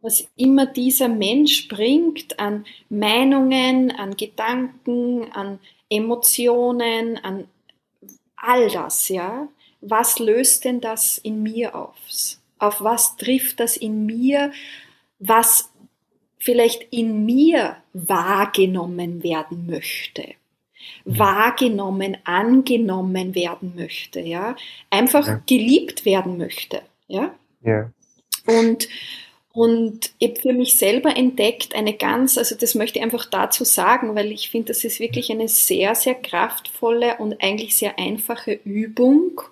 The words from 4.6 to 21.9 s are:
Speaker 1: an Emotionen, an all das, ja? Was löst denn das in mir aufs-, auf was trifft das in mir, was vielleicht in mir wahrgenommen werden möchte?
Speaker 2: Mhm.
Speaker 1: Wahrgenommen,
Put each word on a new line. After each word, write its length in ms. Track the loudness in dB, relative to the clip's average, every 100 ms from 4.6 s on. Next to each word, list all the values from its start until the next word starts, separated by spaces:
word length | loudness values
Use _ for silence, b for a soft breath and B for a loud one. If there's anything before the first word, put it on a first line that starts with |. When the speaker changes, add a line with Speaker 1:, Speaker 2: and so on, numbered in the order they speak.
| -6 -8 -4 -2 -2 -4 -6
Speaker 1:
an 260 | -10 -10 -12 b b _
Emotionen, 1300 | -4 -2 0 0 2 2 2 2 0 -2 -2 -2 -6
an 240 | -8 -10 -12 _ _ _ _ _ -20 _ _ -10
all 340 | 0 2 2
das, 400 | 0 -6 -4 -2
ja? 380 | -4 -4 -8 -10 b b b
Was 380 | -2 0 2 0
löst 440 | 2 4 4 2 0
denn 140 | -4
das 380 | -4 -4 -2 -2
in 240 | -6 -4
mir 320 | -4 -4 -6 -6
aufs-, 640 | -14 -16 -14 -8 -8 -8 _ _
auf 220 | -2 0
was 360 | -2 0 0 -2
trifft 420 | -2 0 -2 -4
das 180 | -4 -2
in 280 | -4 -4 -4
mir, 460 | 0 0 2 -2 -6 B B B B B _
was 520 | 4 4 6 2 0 _ _ _ _ _ _ _
vielleicht 460 | 0 4 4 2 -8
in 340 | -4 -2 0 2
mir 520 | 6 6 4 0 -6 _
wahrgenommen 1300 | -10 -2 0 2 0 2 2 2 2 -4 -6 -8 -6
werden 420 | -4 -4 -6 -10 -8
möchte? 680 | -8 -8 -10 -10 -12 -14 -18 _ _ _ B B B -6
Speaker 2:
Mhm. 140 | 0
Speaker 1:
Wahrgenommen, 1000 | 2 4 2 2 0 0 -2